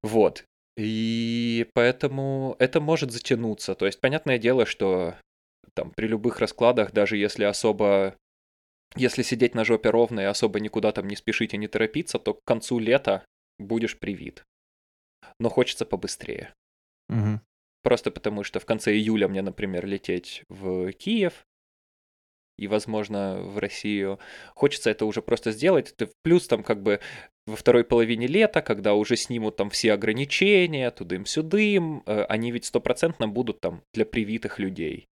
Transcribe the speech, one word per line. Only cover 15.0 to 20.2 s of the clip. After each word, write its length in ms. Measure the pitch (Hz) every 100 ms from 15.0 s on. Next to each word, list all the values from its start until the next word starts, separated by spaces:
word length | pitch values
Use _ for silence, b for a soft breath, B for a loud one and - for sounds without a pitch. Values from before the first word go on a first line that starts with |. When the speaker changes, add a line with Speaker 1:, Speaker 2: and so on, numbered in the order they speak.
| _ _ B _
Speaker 1:
Но 100 | 117
хочется 360 | - 123 - 110
побыстрее. 680 | 98 98 - - - - _ _ _ _ _ _
Speaker 2:
Мгм. 320 | 117 107 107 _ _ _ _
Speaker 1:
Просто 280 | - 120 -
потому 320 | - 107 104
что 160 | 101 107
в 60 | -
конце 280 | 110 -
июля 340 | 104 107 110 98
мне, 140 | 98
например, 440 | 98 - 101 90 92
лететь 580 | 98 - 90